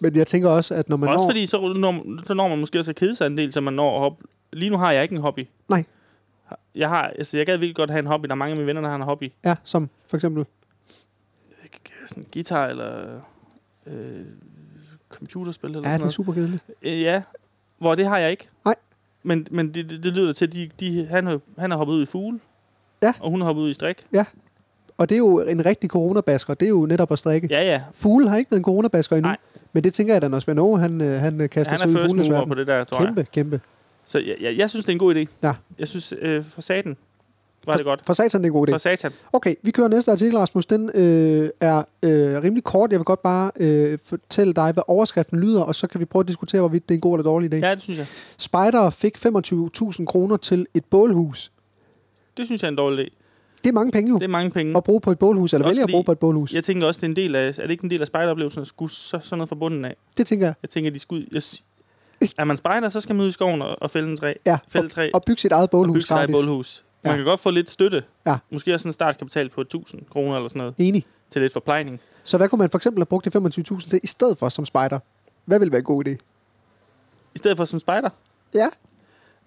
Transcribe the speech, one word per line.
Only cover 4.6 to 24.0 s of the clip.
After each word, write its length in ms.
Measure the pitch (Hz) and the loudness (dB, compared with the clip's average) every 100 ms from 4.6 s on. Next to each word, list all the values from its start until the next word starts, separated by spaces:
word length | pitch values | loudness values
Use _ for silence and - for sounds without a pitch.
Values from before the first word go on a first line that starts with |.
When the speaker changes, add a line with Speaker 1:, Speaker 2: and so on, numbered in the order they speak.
| 196 | -2
Speaker 2:
nu 60 | 196 | 0
har 160 | 180 | 2
jeg 100 | 139 | 2
ikke 120 | 151 | 0
en 60 | 165 | -2
hobby. 260 | 147 135 127 _ - | -4 -6 -12 _ -2
Speaker 1:
Nej. 160 | 185 160 _ _ _ _ _ _ - _ | -2 -2 _ _ _ _ _ _ -20 _
Speaker 2:
Jeg 140 | - 156 | -6 -2
har, 140 | 170 | -2
altså, 340 | 139 - 143 147 | -4 -6 -6 -4
jeg 100 | 151 | -2
gad 100 | 180 | -2
virkelig 200 | 175 160 | -2 -2
godt 140 | 151 | -2
have 80 | 151 | -2
en 60 | 147 | -2
hobby. 200 | 151 147 | -2 -2
Der 40 | |
er 40 | 135 | -4
mange 140 | 143 | -4
af 60 | 156 | -4
mine 100 | 143 | -4
venner, 140 | 156 | -4
der 80 | 151 | -4
har 80 | 143 | -6
en 60 | |
hobby. 300 | 135 143 131 _ | -6 -6 -8 _
Speaker 1:
Ja, 120 | 175 170 | -2 -2
som 240 | - 165 147 _ - | -2 -4 -4 _ -8
for 80 | 156 | -4
eksempel? 280 | 170 151 143 _ _ _ _ - _ _ _ _ _ _ - - - - - | -2 -4 -6 _ _ _ _ -20 _ _ _ _ _ _ -20 -20 -20 -20 -20
Speaker 2:
Sådan 180 | - - | -18 -14
guitar 340 | 160 170 165 131 | -10 -4 -2 -2
eller, 540 | 123 113 117 92 120 - _ _ _ _ _ 147 | -4 -10 -10 -14 -16 -20 _ _ _ _ _ -18
øh, 80 | 135 127 104 - - - 104 151 - 151 - _ | -16 -14 -16 -18 -20 -20 -20 -20 -20 -20 -20 _
computerspil 640 | - 143 180 175 165 147 | -20 -16 -12 -12 -10 -10
eller 100 | 156 | -8
Speaker 1:
Ja, 40 | |
Speaker 2:
sådan 60 | 143 | -4
Speaker 1:
det 40 | 160 | -2
er 20 | |
Speaker 2:
noget. 160 | 156 | -2
Speaker 1:
super 180 | 151 190 | -4 -4
kedeligt. 300 | 175 170 180 _ 220 | -2 -2 -4 _ -10
Speaker 2:
Øh, 180 | - 165 | -6 -2
ja. 200 | 165 190 190 - _ _ _ - | 0 0 -4 -20 _ _ _ -4
Hvor 160 | 165 | 0
det 120 | 160 196 | 2 2
har 120 | 202 | 2
jeg 120 | 160 | 0
ikke. 180 | 185 - _ | -2 -10 _
Speaker 1:
Nej. 100 | 208 - _ _ _ _ | -2 -2 _ _ _ _
Speaker 2:
Men, 240 | - 165 156 | -2 -2 -2
men 240 | 170 160 | -4 -4
det, 160 | 165 160 | -4 -10
det, 120 | 165 | -6
det 100 | 180 | -4
lyder 140 | 175 180 | 0 0
da 60 | |
til, 140 | 143 170 | 0 -6
at 60 | |
de, 180 | 170 165 - | -8 -12 -8
de, 260 | 185 170 156 | -6 -4 -2
han 200 | 180 185 | -2 -2
har, 140 | 147 _ - | -4 _ -8
han 120 | 185 | -6
har 80 | 160 | -4
hoppet 160 | 151 | -2
ud 80 | 160 | -2
i 40 | 139 | -2
fugle. 340 | 185 208 233 _ _ _ _ _ - | -6 -8 -10 _ _ _ _ _ -2
Speaker 1:
Ja. 100 | 220 247 | 0 0
Speaker 2:
Og 100 | 165 | -4
hun 100 | 185 | -2
har 60 | 170 | -2
hoppet 160 | 151 | -2
ud 80 | 151 | -2
i 40 | |
strik. 320 | 143 160 185 | -4 -6 -6